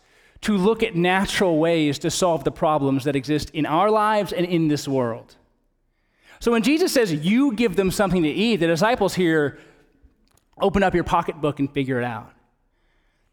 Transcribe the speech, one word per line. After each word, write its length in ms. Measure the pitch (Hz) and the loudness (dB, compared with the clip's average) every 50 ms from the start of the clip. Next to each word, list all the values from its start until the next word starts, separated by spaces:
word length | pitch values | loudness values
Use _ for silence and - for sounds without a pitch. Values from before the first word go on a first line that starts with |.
| _ _ _ _ _ _ _ - - | _ _ _ _ _ _ _ -6 -2
to 100 | - 208 | 0 0
look 260 | 190 180 214 226 226 | 2 2 2 2 0
at 140 | 226 - 170 | -2 -2 0
natural 640 | 165 175 180 185 190 196 - - - 208 180 165 151 | 0 2 2 2 0 0 -2 -2 0 0 2 2 2
ways 400 | 160 165 170 160 151 143 135 - | 2 2 2 2 2 0 0 -2
to 100 | - 165 | -4 -4
solve 340 | - - 185 175 160 151 - | -2 0 0 0 0 0 -2
the 60 | 151 | -6
problems 540 | 143 - 180 156 156 151 139 135 135 135 120 | -4 -2 0 0 0 0 0 0 0 0 0
that 120 | 147 139 | -2 -2
exist 340 | 139 120 139 151 147 - - | -2 -2 -2 -2 -2 -4 -4
in 160 | - 160 143 | -6 -4 -4
our 240 | 123 151 170 196 214 | 0 0 2 2 2
lives 420 | 214 214 208 214 220 208 196 - | 2 2 2 2 2 0 -2 -2
and 140 | - - 175 | -2 -4 -2
in 220 | 175 180 165 160 151 | -2 0 0 0 0
this 200 | 147 139 - 143 | 0 -2 -4 -4
world. 480 | 135 131 123 117 113 120 120 - - _ _ _ _ _ _ _ _ _ _ _ _ _ _ _ _ _ _ - - - | -2 -2 -2 -2 -4 -8 -12 -20 -20 _ _ _ _ _ _ _ _ _ _ _ _ _ _ _ _ _ _ -20 -20 -6
So 120 | - 233 | -2 0
when 100 | 233 226 | 0 2
Jesus 300 | 180 240 302 320 370 320 | 2 2 2 2 0 0
says, 200 | - 269 226 180 | 2 2 0 2
"You 400 | 156 151 147 185 220 247 285 285 | 0 -2 0 0 2 2 2 0
give 240 | 214 196 240 226 165 | 0 0 -2 0 0
them 140 | 196 190 185 | 0 0 0
something 320 | - - 208 180 180 185 | 0 0 0 0 2 2
to 60 | 160 147 | 0 0
eat," 280 | 120 170 214 240 220 | 0 0 0 0 2
the 100 | 156 170 | 2 2
disciples 480 | 165 170 151 196 220 254 240 202 175 - | 0 2 2 2 0 2 2 0 0 0
here 440 | 175 185 165 160 156 147 135 - - - - - _ _ _ _ _ - _ _ _ _ _ _ _ _ _ _ - | 0 0 2 2 2 0 0 -4 -8 -16 -20 -20 _ _ _ _ _ -20 _ _ _ _ _ _ _ _ _ _ -2
open 220 | 180 196 - 202 | -2 0 2 2
up 120 | 196 180 175 | 2 2 2
your 100 | 170 160 | 0 0
pocketbook 540 | - 185 170 170 - 170 151 147 147 135 - | 0 0 0 0 -2 -4 -4 -4 -4 -2 -2
and 140 | 139 139 | -4 -2
figure 260 | - 143 135 127 131 123 | -2 -4 -4 -2 -2 -2
it 60 | 127 | -4
out. 280 | 123 113 107 - - - _ _ _ _ _ _ _ _ _ _ _ _ _ _ _ _ _ _ _ | -4 -6 -10 -14 -18 -20 _ _ _ _ _ _ _ _ _ _ _ _ _ _ _ _ _ _ _